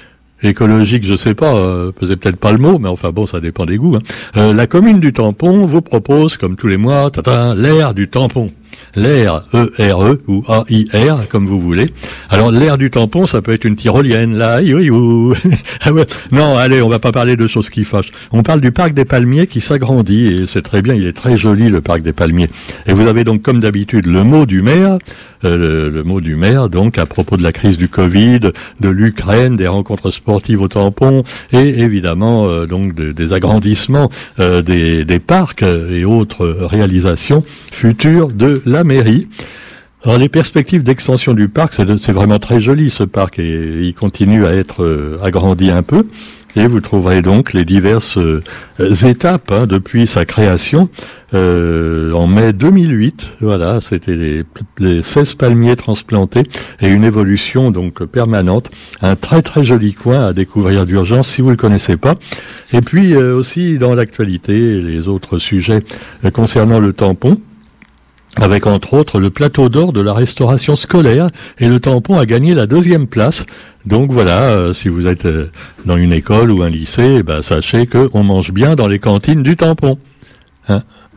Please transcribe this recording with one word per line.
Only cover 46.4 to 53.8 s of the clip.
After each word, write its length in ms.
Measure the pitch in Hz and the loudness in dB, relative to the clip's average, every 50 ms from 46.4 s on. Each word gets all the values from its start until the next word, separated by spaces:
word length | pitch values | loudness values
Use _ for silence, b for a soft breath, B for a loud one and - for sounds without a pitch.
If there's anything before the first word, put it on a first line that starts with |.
| B B - | B B -2
Et 100 | 104 107 | 0 2
vous 140 | 120 120 104 | 2 2 0
trouverez 400 | 104 - 107 98 90 92 92 92 | -2 -2 -2 0 0 2 2 2
donc 320 | 85 92 98 120 - - - | 2 2 2 2 0 0 -2
les 100 | 92 87 | -2 0
diverses, 540 | 85 95 98 90 101 110 113 - - - | 2 2 2 2 2 0 0 -2 -2 -2
euh, 240 | 101 85 80 78 78 B B B B B B B - | -2 0 0 -2 -4 B B B B B B B -4
étapes, 720 | - 98 107 82 120 127 123 - - 175 185 139 - - | -2 0 2 2 2 2 2 2 0 0 0 -2 -2 -2
hein, 140 | 98 107 123 | -2 0 0
depuis 400 | 104 95 98 95 - - 117 117 | 0 0 -2 -2 -2 0 0 0
sa 180 | 110 - 95 82 | 0 0 -2 -2
création, 640 | - - 113 107 98 90 87 - - 147 156 190 175 B B B B B B B B - | -2 0 2 2 2 2 0 -2 0 0 2 2 0 B B B B B B B B -2
euh, 800 | 95 92 90 87 87 85 85 82 82 82 80 82 80 80 80 82 | 0 2 2 2 0 0 0 -2 -2 -2 -2 -2 -4 -4 -2 0
en 140 | 85 85 | 0 2
mai 260 | 87 98 107 113 113 104 | 2 4 4 4 2 2
deux 180 | 95 135 175 | 2 2 4
mille 200 | 196 190 170 160 | 4 4 2 2
huit. 360 | 131 107 110 151 - - - - - - | 0 0 0 -2 -2 -6 -12 -18 -10 -6
Voilà, 400 | 110 107 101 90 82 87 117 110 | -2 -2 -2 0 -2 -2 -2 -4